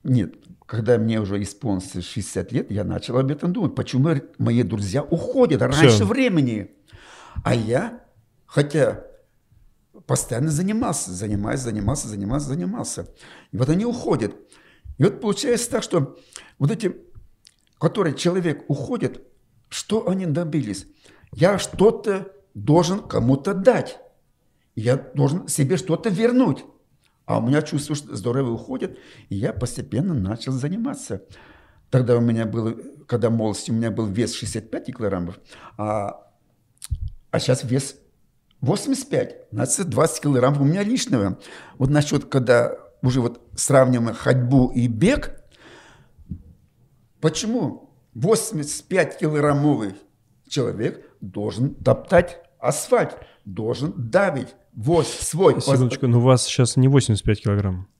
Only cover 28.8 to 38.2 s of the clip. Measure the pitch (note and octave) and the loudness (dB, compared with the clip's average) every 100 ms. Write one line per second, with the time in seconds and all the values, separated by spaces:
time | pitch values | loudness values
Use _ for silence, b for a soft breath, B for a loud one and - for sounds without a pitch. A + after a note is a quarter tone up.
28.8 | - B B B B G2 C#3+ - B2 - | -8 B B B B -6 -4 -4 -6 -8
29.8 | - A2 F#3 D3 F#2 A#2 - C3 C#3+ G3+ | -6 -4 -2 -2 -2 -4 -6 -4 -4 -4
30.8 | A#3+ - - F#2+ - b b b b b | -6 -8 -10 -12 -12 b b b b b
31.8 | _ B2+ A#2+ A#2+ A#2 A2+ A2+ A#2 A2 A2 | _ 0 4 4 4 0 -2 -2 -4 -6
32.8 | - - - A#2+ A2+ A2+ A2 G2+ - A2+ | -14 -20 -6 0 0 2 0 -4 -4 -2
33.8 | A2+ - A2 F#2+ A#2 - A2 A2+ - D#4+ | -2 -2 -4 -2 -2 -4 -8 -8 -8 -10
34.8 | - - G#2 F#2 F2 F#2+ B B B - | -10 -6 -4 -2 -4 -10 B B B -8
35.8 | G#2+ G#2+ G2+ - _ _ _ _ _ _ | -4 -2 -4 -10 _ _ _ _ _ _
36.8 | - - - - _ - - B2+ A#2 C3 | -10 -8 -8 -12 _ -2 0 -2 0 -2
37.8 | - - _ _ | -2 -14 _ _